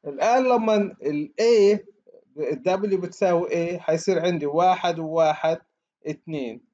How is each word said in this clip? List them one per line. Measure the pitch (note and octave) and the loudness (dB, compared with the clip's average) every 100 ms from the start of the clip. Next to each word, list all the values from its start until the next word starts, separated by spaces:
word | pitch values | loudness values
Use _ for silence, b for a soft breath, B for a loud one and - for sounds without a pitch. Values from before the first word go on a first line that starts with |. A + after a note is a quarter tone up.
الآن | D#3 C#3 F#3 B3+ | -12 -2 2 2
لما | B3+ A#3+ A3 G#3 G3+ - | 2 2 2 0 0 -4
ال | C#3+ D3 D3+ - | -6 -4 -6 0
A، | A3+ A3+ G3+ G#3 - _ _ - _ D3 | 4 6 6 4 -4 _ _ -20 _ -8
ال | C3+ C#3 F#3 | -6 -4 -2
W | F#3+ G3+ F#3+ | -2 0 -2
بتساوي | F3+ - F#3+ F3 F3 | -4 -2 0 0 0
A، | E3+ E3+ F3 | -2 -4 -4
حيصير | - D#3+ - F3+ | -2 -2 0 0
عندي | F3 E3+ D3 | 0 -2 -2
واحد | D3+ F3+ F3+ F3+ E3 | 2 2 2 -2 -4
وواحد | D#3+ E3 D#3+ D3+ D#3+ E3 _ _ _ _ - | -4 0 0 2 -2 -4 _ _ _ _ -12
اتنين. | C#3+ - D3+ B2 A#2 _ | -12 -10 -8 -8 -12 _